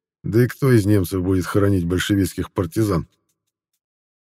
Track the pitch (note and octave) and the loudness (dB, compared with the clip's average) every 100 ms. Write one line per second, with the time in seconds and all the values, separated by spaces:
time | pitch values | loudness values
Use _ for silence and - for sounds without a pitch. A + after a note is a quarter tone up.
0 | _ _ - G#2+ A#2 - C#3 A#2+ G2 G#2+ | _ _ -2 0 0 0 2 2 4 2
1 | F2 F#2+ F2+ F#2+ F2 G#2 G2+ G2+ E2+ F2+ | 0 -2 -2 -2 0 0 2 0 0 -2
2 | - G2+ F#2 - F2 - F2+ G#2+ G#2+ F2 | 0 0 0 -2 -8 -6 -4 -2 -2 -2
3 | C#2+ _ _ _ _ _ _ _ _ _ | -4 _ _ _ _ _ _ _ _ _
4 | _ _ _ | _ _ _